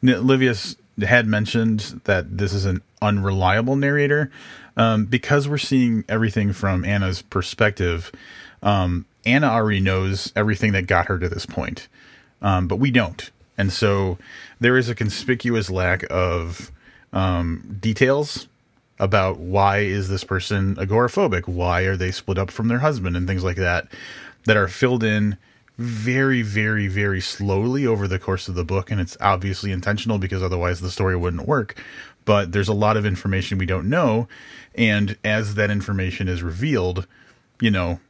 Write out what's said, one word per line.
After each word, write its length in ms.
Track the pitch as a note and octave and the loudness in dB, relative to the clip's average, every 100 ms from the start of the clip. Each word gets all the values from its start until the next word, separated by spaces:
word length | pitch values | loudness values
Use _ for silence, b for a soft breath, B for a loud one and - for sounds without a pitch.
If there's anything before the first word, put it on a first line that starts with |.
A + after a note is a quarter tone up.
N-, 240 | B2+ B2+ B2+ | 4 4 4
Livius 500 | C3+ C3 A2 - - _ - | 4 4 0 -6 -12 _ -4
had 260 | F#2+ B2 A2 | 4 4 4
mentioned 720 | G#2+ G#2 A#2 A2+ G#2+ G2+ - | 0 0 0 2 0 -4 -10
that 340 | - F#2+ D#2+ F#2 | -2 0 0 -4
this 140 | G2+ | -2
is 120 | G2 | 0
an 180 | F#2+ F#2 - _ | 0 -2 -6 _
unreliable 760 | G#2 G#2 G2 F#2+ F#2 G2+ A#2+ C#3 | 0 0 0 2 2 2 2 0
narrator, 540 | C#3 D3 C#3+ D3 C#3+ B B B B - | 2 2 2 2 0 B B B B 0
um, 280 | A2+ A2 | 2 4
because 420 | G#2 A#2+ - C#3+ C#3+ | 2 -2 2 2 2
we're 120 | D3 | -2
seeing 460 | - C3+ B2 A2+ G#2 | 0 2 4 2 0
everything 440 | G#2+ A2 G#2 G2+ | 0 0 2 0
from 320 | F#2+ G2 F#2 | 0 0 0
Anna's 380 | E2 G2+ F#2+ F#2 | 0 0 0 -2
perspective. 880 | - - F2+ - G#2+ G2+ F2+ E2+ F2 - B B B B | -4 -4 -2 2 0 2 -2 -2 -6 -16 B B B B
Um, 440 | G2+ G2+ F2+ F2 - _ | 0 2 2 0 -4 _
Anna 220 | - B2+ D3 | 2 2 4
already 340 | A2+ A2 G2+ | 2 2 2
knows 520 | F#2+ F#2+ F#2+ F#2+ - | 2 2 0 -2 -4
everything 380 | - G#2+ G#2 A2 | -2 0 2 2
that 160 | G2 F2+ | 0 2
got 180 | F2+ E2+ | 2 2
her 120 | F#2 | -2
to 80 | F2 | -2
this 180 | - - | -4 -8
point, 400 | - - - - B B B B B | -6 -6 -8 -14 B B B B B
um, 260 | G#2 F#2 F2+ | 0 2 2
but 100 | F#2+ | 0
we 140 | C3+ | 2
don't. 400 | B2 G2 E2+ - _ _ - | 2 0 -4 -16 _ _ -2
And 160 | G2 | -2
so 460 | F2+ G#2+ G2 F#2+ F2+ B B B B | 2 2 2 0 -4 B B B B
there 180 | A#2+ B2+ | 4 4
is 120 | A#2+ | 2
a 60 | A#2 | -2
conspicuous 760 | A2 - - B2 B2 A#2 F#2+ | -4 -4 -2 -2 0 0 0
lack 340 | F#2 F2+ F#2 - | 0 0 0 -2
of, 640 | F2+ F2+ E2+ E2+ F2 - b b b b | -2 0 0 -4 -8 -14 b b b b
um, 640 | - F#2+ F2+ E2+ E2 - G#2 | -2 0 0 -2 -4 -8 -6
details 680 | A2+ G#2+ C3 C#3 D3 - - _ _ _ _ _ | -4 2 2 2 0 -6 -14 _ _ _ _ _
about 400 | G2 G2+ F#2+ F#2+ | 0 2 2 -2
why 400 | E2+ F#2+ G2 G2 | -2 2 4 4
is 300 | G#2 G2+ F#2+ | 0 -2 -2
this 160 | F#2+ | -4
person 500 | - F#2+ - G#2 F#2+ G2 | -2 -4 -2 0 0 -2
agoraphobic, 680 | F#2+ A2 B2 - F#3+ F2+ F2+ | 0 2 2 2 0 0 -2
why 360 | F2 F2+ F2 | -2 0 2
are 140 | F#2+ F#2+ | 0 0
they 140 | F#2 | -2
split 280 | F#2 - F#2+ | -4 -4 -2
up 120 | F#2+ | -2
from 160 | - A2+ | -2 0
their 120 | A#2+ | 2
husband, 360 | D3+ C#3+ F#2 F2 | 0 0 -2 -2
and 120 | F2+ | -2
things 160 | F#2+ | -2
like 120 | F2+ F2 | -2 -2
that, 280 | F#2 F2 - B B B B B | 0 0 -4 B B B B B
that 120 | - G#2+ | 2 2
are 100 | F#2+ | 2
filled 360 | - C3 B2 | 2 0 2
in 320 | A2 G#2+ G#2 G2+ b b b - | 2 2 0 -2 b b b -10
very, 640 | A#2+ A2+ A2 B2+ C3+ B2+ | -8 -4 -2 2 2 2
very, 460 | G#2+ G2+ G#2+ G#2+ G2+ | 0 0 0 0 0
very 320 | F#2+ G2+ F#2+ | 0 0 0
slowly 680 | F#2 - G2+ F#2+ A2+ C3 C3+ | -4 -4 -2 0 0 0 0
over 220 | A2 G2 | 0 0
the 100 | F#2 | -2
course 300 | - F#2+ - | -2 -4 -4
of 60 | F2+ | -6
the 80 | |
book. 260 | E2 F#2+ F2+ | -2 -2 -2
And 100 | G#2 | -4
it's 160 | F2 - | -4 -2
obviously 500 | G2+ F#2+ G2 F#2 G2+ | -2 -2 -2 -4 -4
intentional 480 | F#2 F#2 G#2 A2+ G#2 | -4 -4 -4 -2 -2
because 240 | F#2+ F#2+ | -2 -4
otherwise 380 | F#2 F2+ F2 F2 | -4 -2 -2 -2
the 100 | F2+ | -6
story 260 | - F#2+ F2+ | -2 -2 0
wouldn't 300 | F2 E2+ C#2+ | -2 -4 -2
work. 300 | D3 G#2 - B B B B | -2 -2 -10 B B B B
But 260 | - G#2 G2 | 2 2 2
there's 160 | E2+ F#2+ | 0 0
a 40 | |
lot 220 | G#2 G#2 G#2+ | 2 2 2
of 100 | G#2 | 0
information 520 | F#2+ G2 F#2+ F#2 G2 | -2 -2 -2 -2 -2
we 80 | F#2 | -2
don't 220 | F#2 E2+ | -2 0
know. 380 | D#3 D3+ A2 B2+ B B B B | 0 2 0 -2 B B B B
And 420 | - A2+ G#2 G2+ G#2 | 0 2 2 0 -2
as 300 | G#2+ G#2+ G#2+ | -2 0 0
that 160 | G#2 G#2 | 0 0
information 560 | G#2 G2 G2+ F#2 - F#2+ | 0 -2 -2 -2 -2 -4
is 140 | F2+ | -2
revealed, 640 | E2+ E2 C#3 C3 F2+ F2+ F2+ b b b b _ | -4 -4 0 0 0 -2 -6 b b b b _
you 100 | A#2 | 0
know 300 | G2 F2 E2+ _ | 2 0 -4 _